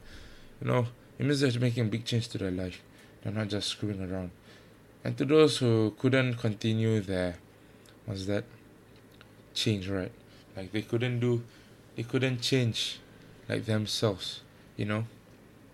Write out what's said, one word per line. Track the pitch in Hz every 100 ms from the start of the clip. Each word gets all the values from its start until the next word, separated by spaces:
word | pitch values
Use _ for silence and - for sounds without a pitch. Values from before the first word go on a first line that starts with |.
| - - - - - -
You | 123
know, | 123 120 - - -
it | 131
means | 143
they're | 135 120
making | 123 120 107
a |
big | 113
change | - 117 -
to | 101
their | 95
life. | 92 92 - - - - -
They're | 104
not | 107 104
just | 101 -
screwing | - 104 95
around. | 92 95 90 - - - - - - -
And | 123 123
to |
those | 139 156 151 -
who | 123 113 107 -
couldn't | 131 131 127
continue | 120 117 101 113 110 113 110
their, | 95 92 90 87 - - - - - - -
what's | 95 95
that? | 101 117 - - - - - - - - - -
Change, | - 113 101 92
right? | 98 90 - - - - 98
Like, | 95
they | 107
couldn't | 104 117 127 120
do, | 123 120 - - - - - -
they |
couldn't | 117 135 131 123
change, | - 135 120 107 - - - - - - -
like, | 110 110
themselves, | 107 104 - 113 92 - - - - - -
you |
know? | 104 107 113 - - - - - -